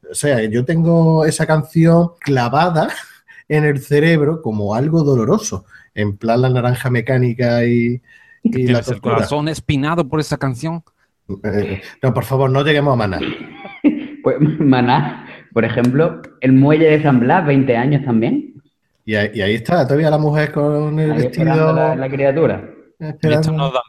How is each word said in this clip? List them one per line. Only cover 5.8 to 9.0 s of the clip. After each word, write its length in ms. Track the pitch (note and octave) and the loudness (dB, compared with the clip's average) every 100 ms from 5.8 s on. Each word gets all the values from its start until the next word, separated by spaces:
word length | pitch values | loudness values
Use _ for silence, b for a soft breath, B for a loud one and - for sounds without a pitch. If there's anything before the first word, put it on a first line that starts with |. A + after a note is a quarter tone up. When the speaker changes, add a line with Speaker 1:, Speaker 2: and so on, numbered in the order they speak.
| b | b
Speaker 1:
en 220 | - G#2 G2 | -4 -4 -2
plan 260 | A2+ A#2+ | -2 2
La 80 | B2+ | 2
Naranja 400 | B2 A#2+ B2 B2+ | 2 0 -2 -2
Mecánica 760 | B2 A#2 B2+ B2 A#2 A#2+ A#2+ A#2+ | -2 0 0 0 0 0 2 2
y... 360 | A#2+ A#2+ B2 b b b b | 0 0 -4 b b b b
y 60 | A2+ | -4
La 20 | |
Speaker 2:
¿Tienes 260 | B2 B2+ A#2+ | -2 0 0
el 160 | A#2+ | -2
Speaker 1:
Tortura. 220 | A2+ | -6